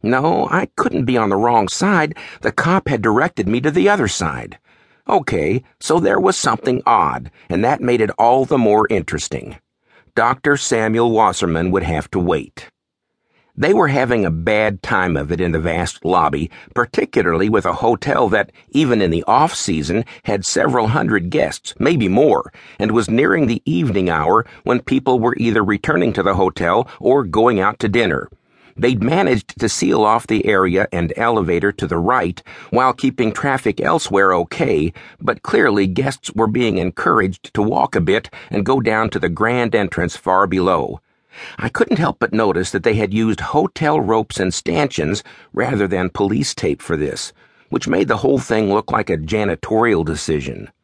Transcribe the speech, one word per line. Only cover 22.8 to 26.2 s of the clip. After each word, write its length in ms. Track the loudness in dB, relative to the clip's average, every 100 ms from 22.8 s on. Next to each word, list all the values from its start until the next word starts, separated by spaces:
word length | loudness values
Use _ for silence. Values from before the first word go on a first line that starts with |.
| 0
was 180 | 0 2
nearing 380 | 0 2 2 2
the 140 | 0 -2
evening 420 | 0 0 0 0
hour 380 | 0 2 0 0 -8
when 180 | -2 -2
people 380 | 0 -2 2 2
were 180 | 0 0
either 260 | 0 0
returning 520 | 0 -2 0 0 0
to 80 | 0